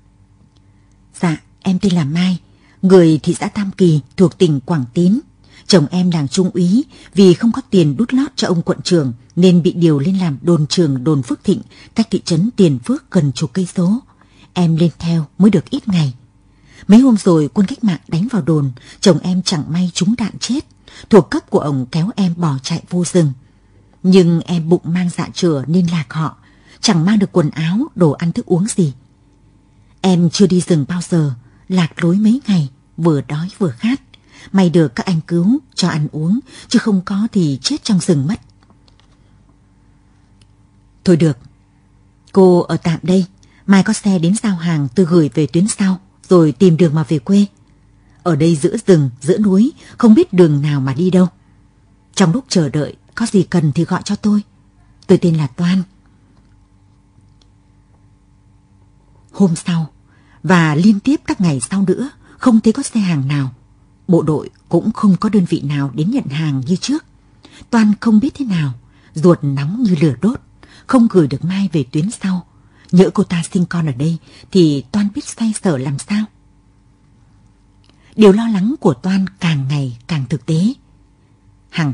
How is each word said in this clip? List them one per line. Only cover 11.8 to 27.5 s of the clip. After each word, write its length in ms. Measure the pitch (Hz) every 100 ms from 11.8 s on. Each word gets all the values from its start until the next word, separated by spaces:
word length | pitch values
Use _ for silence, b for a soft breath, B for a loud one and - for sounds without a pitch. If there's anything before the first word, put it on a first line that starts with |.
| B -
cách 120 | 226
thị 100 | 185 -
trấn 240 | 160 208 -
Tiền 240 | 180 131
Phước 320 | 120 269 -
gần 200 | 190 147
chục 220 | 127 160
cây 140 | - 180 -
số. 240 | 175 226 - b b b b
Em 220 | - 175 160
lên 160 | 170 -
theo 260 | 165 165 147 -
mới 140 | 202
được 180 | 196 -
ít 180 | 285 -
ngày. 260 | 180 147 117 _ _ _ b b b -
Mấy 120 | 208
hôm 180 | 269 214
rồi 320 | - 165 147
quân 140 | - 190
cách 160 | 277
mạng 160 | 214 160 -
đánh 200 | 160 214
vào 100 | 214
đồn, 300 | 151 156 139 120 B B
chồng 200 | 208 156
em 220 | 180 180
chẳng 220 | 180 165 127
may 180 | 165 180
trúng 220 | - 175 240
đạn 200 | 214 -
chết. 200 | - 262 - _ B B B
Thuộc 200 | 214 147
cấp 180 | 311 -
của 100 | 185
ông 260 | 147 139 123
kéo 180 | 165 180 226
em 180 | 190 170
bỏ 200 | 170 135
chạy 200 | - 170 -
vô 160 | 175 175
rừng. 280 | 180 151 127 b b b b b b
Nhưng 380 | 185 185 170 165
em 280 | - 175 160
bụng 120 | 170
mang 260 | - 175 180
dạ 180 | - 165
chửa 300 | - 180 147 127
nên 200 | 175 175
lạc 260 | 170 147
họ, 240 | 156 156 - b b b b
chẳng 240 | 233 175 165
mang 140 | 214
được 120 | 190
quần 180 | -
áo, 380 | 151